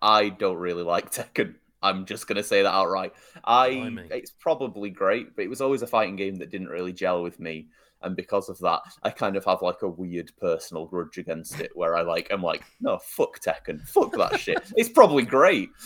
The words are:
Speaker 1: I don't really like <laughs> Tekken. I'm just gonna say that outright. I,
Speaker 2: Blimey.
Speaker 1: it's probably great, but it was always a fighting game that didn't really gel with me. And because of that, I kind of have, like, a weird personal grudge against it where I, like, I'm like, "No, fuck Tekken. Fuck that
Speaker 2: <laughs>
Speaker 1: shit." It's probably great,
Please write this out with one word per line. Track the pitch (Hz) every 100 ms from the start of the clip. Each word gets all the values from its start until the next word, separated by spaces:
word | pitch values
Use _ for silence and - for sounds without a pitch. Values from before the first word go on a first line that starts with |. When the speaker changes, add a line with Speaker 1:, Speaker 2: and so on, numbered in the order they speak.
Speaker 1:
I | 107 107 104
don't | 90 98 85
really | 90 87
like | 85 87 -
<laughs> |
Tekken. | - - - 135 - _ -
I'm | 98 95 92
just | 98 -
gonna | 104
say | 104 101
that | 98
outright. | 95 90 95 92 - _ -
I, | - 120 131
Speaker 2:
Blimey. | 131 123 113 87
Speaker 1:
it's | 123 -
probably | _ 165 156 131 101 101
great, | 92 95 120 - -
but | 95
it |
was | 127
always | 135 131
a | 117
fighting | 113 98 98
game | 98 92
that | -
didn't | 98 92
really | 85 90
gel | 90 92 90
with | 87 -
me. | 82 80 78 _ _ _
And | 92 90
because | 90 101 92
of | 90
that, | 87 82 - -
I | 107
kind | - 104 95
of | 95
have, | 92
like, | 90 -
a | 98
weird | 85 90 87 80 -
personal | 90 82 - 80 82
grudge | 90 78 92
against | 85 80 - 76
it | - 85
where | 82 85
I, |
like, | 85 85 -
I'm | 101
like, | 87 78 - -
"No, | 233 98
fuck | - - 139 -
Tekken. | - - - 76 -
Fuck | 392 - 247
that | - -
Speaker 2:
<laughs> |
Speaker 1:
shit." | - - - 220
It's | 233
probably | 294 196 143
great, | 117 131 180 139 90 -